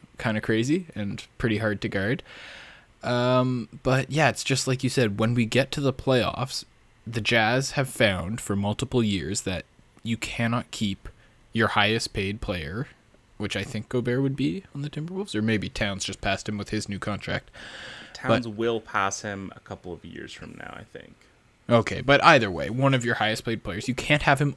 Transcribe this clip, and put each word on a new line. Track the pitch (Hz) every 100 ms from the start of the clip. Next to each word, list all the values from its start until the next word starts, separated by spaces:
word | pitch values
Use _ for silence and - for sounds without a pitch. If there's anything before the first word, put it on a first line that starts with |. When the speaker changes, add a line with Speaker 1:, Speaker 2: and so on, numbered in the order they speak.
| - -
Speaker 1:
kinda | 113 107
crazy | - 110 123 170 175 -
and | 101 92 - -
pretty | 117 107
hard | 110 104
to | 110
guard. | 98 98 127 - - - - - - - _
Um, | - 123 123 127 127 127 110 -
but | - 131 -
yeah, | 143 143
it's | 110
just | - 135 -
like | 131
you | 127
said, | - 117 101
when | 110 120
we | 113
get | 117 139
to | -
the | 139
playoffs, | 123 - 131 110 - 131 - - _ _ _ -
the | 117
Jazz | 104 117 110 123 135
have | - 131
found | - 113 92 87 110
for | - 101
multiple | 101 107 120 127
years | 113 98 76 98
that | - 90 - _ _ _
you | 113 113
cannot | - - 117 120 -
keep | - 107 98 - - _ _ _
your | 113 110
highest | - 104 110 -
paid | - 98 104
player, | - 90 73 92 143 - _ _ _ -
which | 101 101
I |
think | 98 110 -
Gobert | 127 120 123
would | 139 135
be | 139 180 -
on | 143
the | 147
Timberwolves, | 151 160 190 202 107
or |
maybe | 110 110 104
Towns | - 104 95 -
just | 92
passed | 104 98 -
him | 107
with | 101
his | 107 -
new | 101
contract. | - 101 - - - - - - - - -
Speaker 2:
Towns | - 127 113 117
Speaker 1:
But | 104
Speaker 2:
will | 117 113
pass | - 107 98 -
him | 107 98 95 -
a |
couple | - 95 90
of | 82
years | 87 80 -
from | - - -
now, | - -
I |
think. | - - - - _ _ _ _ -
Speaker 1:
Okay, | 120 107 90
but | 120 143
either | 151 151 110
way, | 85 71
one | 120 135
of | 131
your | 117 113
highest | 107 113
paid | - 113
players, | - 95 -
you |
can't | 123 - 147
have | - 135
him | 143